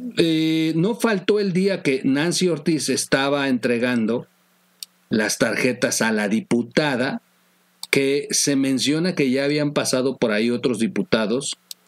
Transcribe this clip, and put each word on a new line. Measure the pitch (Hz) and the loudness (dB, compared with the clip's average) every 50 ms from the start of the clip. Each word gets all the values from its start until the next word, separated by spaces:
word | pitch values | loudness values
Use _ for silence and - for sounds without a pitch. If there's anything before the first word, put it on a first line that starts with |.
| 254 247 196 - | -12 -4 0 0
Eh, | 170 165 160 156 160 160 160 160 160 160 160 | 2 2 2 2 2 2 2 0 0 0 0
no | 165 170 214 233 | 0 0 0 0
faltó | 233 - 233 214 185 - - 208 208 | 0 0 0 0 0 0 0 0 0
el | 208 196 165 | 0 0 0
día | 185 190 196 190 180 - | 2 2 2 0 0 0
que | 147 131 131 - | 0 0 0 2
Nancy | 139 135 143 151 175 165 - 180 180 | 0 2 2 2 0 0 0 0 0
Ortiz | 160 147 147 180 160 143 120 - | 0 0 0 0 0 0 0 -2
estaba | 127 127 - - - 139 139 139 143 143 135 135 | -2 -2 0 0 0 0 2 2 0 0 0 0
entregando | 127 117 - 123 120 117 120 123 123 117 110 107 113 127 - - _ _ _ _ _ _ _ _ _ _ - - _ _ _ _ | 0 0 0 0 0 0 0 0 0 0 0 0 -2 -2 -4 -8 _ _ _ _ _ _ _ _ _ _ -20 -20 _ _ _ _
las | - 110 107 107 - - | -2 0 0 0 0 0
tarjetas | 135 113 110 - - 127 120 120 - 120 - - 113 | 0 0 0 0 0 0 0 0 -2 -2 0 0 0
a | 113 110 | 0 0
la | 107 104 98 | 0 0 0
diputada, | 104 110 95 - 120 120 117 120 - - 156 147 135 113 127 139 240 233 - _ _ _ _ _ _ _ _ _ _ _ - - | 0 -2 0 0 -2 -2 -2 0 0 0 0 0 0 -2 -2 -4 -4 -8 -10 _ _ _ _ _ _ _ _ _ _ _ -10 -4
que | - 139 139 135 139 143 143 - | -2 0 0 2 0 -2 -2 -4
se | - - - 147 143 | -4 -2 0 0 0
menciona | 135 135 135 135 127 104 131 147 160 170 185 175 | 2 0 0 0 0 0 0 0 0 0 -2 0
que | 170 143 131 | 0 0 2
ya | 123 135 139 | 2 0 0
habían | 143 147 151 147 147 147 | 0 0 0 0 0 0
pasado | 147 131 - - 131 127 135 127 | -2 -2 0 0 0 0 -2 -2
por | - - 113 104 | 0 0 0 2
ahí | 104 113 117 | 2 0 0
otros | 120 120 - 135 117 101 | 0 0 0 -2 0 0
diputados, | 113 101 92 104 92 - - 110 113 98 113 135 143 - - - _ _ - - _ | 0 -2 0 -2 -2 0 0 0 0 0 -2 -2 -4 -6 -10 -12 _ _ -20 -20 _